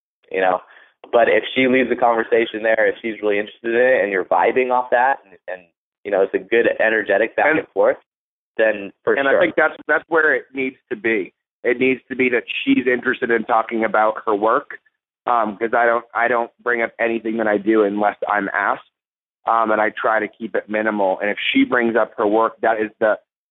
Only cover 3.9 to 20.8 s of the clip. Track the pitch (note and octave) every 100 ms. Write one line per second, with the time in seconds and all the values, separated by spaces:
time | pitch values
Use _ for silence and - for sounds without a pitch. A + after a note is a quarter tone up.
3.9 | B2 G2+ F#2+ E2+ F2 G2 A#2+ B2+ B2 -
4.9 | B2 C3 C#3 G2 F2 - F#2 E2+ _ _
5.9 | _ G2+ G2 G2 G2 F#2+ A#2 A2 - A2
6.9 | A2 G2 G2+ A2+ - A#2 D#3 - F#2+ A2
7.9 | - _ _ _ _ _ - A2 G#2 G2
8.9 | - - A2+ C#3 A#2+ E3+ D#3+ D#3 - -
9.9 | D#3 - E3 D#3 B2 - C3+ C3 C3 _
10.9 | A2 A2+ A2 E2 - _ _ A2+ B2 B2+
11.9 | B2 - B2+ B2+ A#2 - - C3+ C3+ B2
12.9 | A#2+ B2+ A#2+ A#2+ A#2 G#2+ A#2 A2+ A2+ A2
13.9 | G#2+ F#2+ - - G#2 A2 C3+ - - _
14.9 | _ _ _ - A#2+ G#2+ G2 A2+ A#2+ A#2+
15.9 | A#2 A#2 A2 A#2+ A#2+ A#2 - A#2+ A#2+ A2+
16.9 | - A2+ A#2 A2 A2+ G#2+ G#2 G2 A2 G2+
17.9 | G#2 G#2 - - G#2 G2 G2+ G2+ C3+ -
18.9 | _ _ _ _ _ - A2+ A2 G#2+ G#2+
19.9 | - A#2+ A2 G#2 - A2 G#2 - G#2+